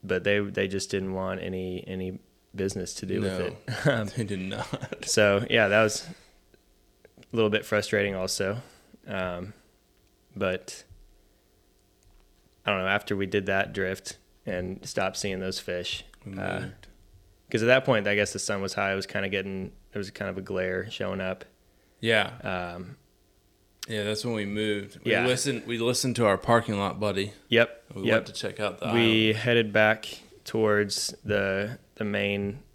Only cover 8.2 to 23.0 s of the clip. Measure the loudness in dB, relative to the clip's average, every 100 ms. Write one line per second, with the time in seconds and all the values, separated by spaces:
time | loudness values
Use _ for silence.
8.2 | -4 -2 -2 -2 -8 -20 _ -20 -10 -4
9.2 | -4 -4 -10 -14 _ _ _ _ _ _
10.2 | _ -4 -2 -2 -6 -16 -18 -20 -20 _
11.2 | _ _ _ _ _ _ _ _ _ _
12.2 | _ _ _ _ -2 0 2 0 0 -2
13.2 | 0 0 0 0 0 -2 -2 -4 -10 -16
14.2 | _ _ -6 -4 -4 -8 -6 -2 -2 -2
15.2 | -4 -4 -4 -6 -6 -6 -4 -8 -10 -18
16.2 | -14 -8 -4 -4 -6 -12 -20 -20 _ -20
17.2 | _ _ _ 0 4 4 6 2 4 2
18.2 | 2 0 -4 -4 -4 -2 0 -2 -2 -4
19.2 | -2 -2 -4 -6 -8 -12 -12 -10 -10 -8
20.2 | -8 -6 -6 -4 -2 -2 -6 -6 -6 -4
21.2 | -4 -6 -10 _ _ _ _ _ 2 2
22.2 | 2 -4 -6 -6 -6 -10 -14 -16